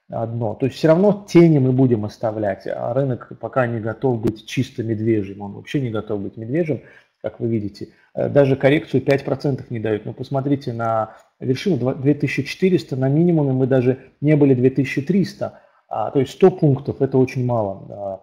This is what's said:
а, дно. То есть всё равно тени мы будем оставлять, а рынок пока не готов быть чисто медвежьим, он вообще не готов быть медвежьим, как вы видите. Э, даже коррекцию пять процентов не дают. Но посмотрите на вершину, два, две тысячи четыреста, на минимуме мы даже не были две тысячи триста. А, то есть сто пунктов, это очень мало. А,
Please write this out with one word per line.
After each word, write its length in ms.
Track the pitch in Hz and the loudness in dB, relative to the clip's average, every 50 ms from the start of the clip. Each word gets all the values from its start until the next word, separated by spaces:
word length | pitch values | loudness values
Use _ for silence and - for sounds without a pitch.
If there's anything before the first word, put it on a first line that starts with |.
| _ - | _ -10
а, 180 | - 113 113 | -8 -6 -6
дно. 280 | 113 117 117 117 104 104 | -6 -4 -4 -6 -6 -4
То 100 | - 139 | -4 -4
есть 120 | 123 - | -4 -4
всё 120 | - - 156 | 0 2 4
равно 360 | 160 175 202 208 196 202 - | 4 6 4 2 2 0 -4
тени 320 | - - 170 170 165 156 139 | 4 6 6 8 8 6 4
мы 120 | 127 131 | 4 2
будем 320 | 131 131 135 120 120 104 104 | 4 4 4 4 2 0 -2
оставлять, 640 | 104 - - 123 110 107 110 104 98 95 - - | -8 -8 -6 -6 -4 -4 -2 -2 -2 -4 -4 -6
а 260 | - - - 120 123 120 | -8 -6 -6 -6 -4 -2
рынок 380 | 135 143 131 120 - - - 120 - | -2 -2 -2 -4 -6 -8 -18 -16 -12
пока 280 | 117 113 - 131 123 | -10 -4 -2 -2 -2
не 120 | 117 117 113 | -2 -2 -4
готов 400 | 104 113 110 - - 131 120 110 | -6 -6 -6 -2 -2 -2 -2 0
быть 260 | 110 113 110 - - | -2 -4 -4 -4 -12
чисто 380 | - - 135 123 - - - 110 | -8 -4 -4 -4 -4 -6 -8 -6
медвежьим, 580 | 113 110 107 110 113 110 107 95 95 98 104 | -4 -4 -2 0 0 0 0 -2 -6 -10 -12
он 120 | 104 101 104 | -12 -14 -14
вообще 260 | 107 104 - - 147 | -14 -14 -6 -6 -4
не 120 | 131 117 | -4 -4
готов 280 | 107 107 104 - 107 101 | -6 -6 -6 -6 -6 -6
быть 160 | 98 98 - | -6 -8 -10
медвежьим, 460 | 113 110 113 135 170 175 151 127 104 - - - - _ _ _ - | -12 -10 -6 -4 -4 -2 -2 -4 -8 -8 -18 -20 -20 _ _ _ -12
как 180 | - 113 - - | -12 -10 -8 -6
вы 80 | 120 | -4
видите. 420 | 113 113 107 101 98 - - 101 - _ _ _ _ - | -2 -2 -2 -4 -6 -10 -12 -16 -16 _ _ _ _ -6
Э, 160 | - 123 120 | -4 -4 2
даже 260 | 113 143 143 135 135 | 4 4 4 4 2
коррекцию 460 | 135 - 135 147 165 - - - 127 | 2 4 2 2 2 -2 -2 -2 -2
пять 220 | - 147 139 135 - | 0 2 0 0 0
процентов 480 | 143 139 131 - 143 131 - - - | -4 -6 -4 -2 -4 -4 -4 -8 -10
не 80 | 123 110 | -10 -6
дают. 260 | 107 110 107 101 - | -2 -2 -2 -2 -4
Но 80 | - 113 | -10 -12
посмотрите 600 | - 123 - 139 135 131 143 143 139 - 127 117 | -12 -10 -6 -6 -4 -2 -2 -2 -2 -4 -8 -8
на 420 | 117 117 113 113 110 107 - - - _ _ _ - | -4 -4 -2 -2 -2 -2 -4 -8 -20 _ _ _ -10
вершину, 380 | - 123 131 - - 202 160 | -4 -4 -4 -2 -2 -2 -2
два, 160 | 123 123 127 139 | 0 -2 -4 -4
две 200 | 160 127 143 147 | 0 0 0 0
тысячи 300 | 143 151 127 - 147 135 | 0 -2 -4 -2 -4 -6
четыреста, 520 | - - - 185 190 175 139 - - 139 | -6 -4 0 0 2 2 0 -2 -2 -4
на 120 | 127 131 135 | -2 0 2
минимуме 440 | 139 156 175 175 165 156 143 135 127 | 2 4 4 4 4 2 2 2 2
мы 120 | 131 131 | 0 2
даже 460 | 123 135 131 120 131 127 - - - _ - | 2 2 4 4 2 0 0 -6 -20 _ -2
не 140 | 139 147 156 | 2 2 4
были 180 | 143 143 139 131 | 6 6 4 4
две 160 | 123 123 131 | 4 4 2
тысячи 320 | 131 143 131 131 - 147 | 2 2 -2 -2 -2 -6
триста. 580 | 131 - 180 196 160 - - - 117 95 - - _ _ _ _ _ | -2 0 0 0 0 0 -4 -10 -10 -10 -10 -14 _ _ _ _ _
А, 240 | - - 113 107 - | -10 -6 -6 -4 -2
то 80 | - 143 | 0 0
есть 140 | 123 - - | 0 0 2
сто 180 | - 196 185 | 4 4 4
пунктов, 500 | 185 - 165 147 127 135 - - - - | 6 4 2 2 2 2 -2 -6 -2 -2
это 160 | 139 131 135 | -2 2 2
очень 280 | 131 127 127 - 131 123 | 2 2 2 0 -4 -2
мало. 420 | 123 120 113 104 98 95 - - - | -2 0 -2 -2 -4 -6 -10 -14 -16
А, 300 | 107 104 101 98 95 - | -14 -10 -10 -10 -10 -10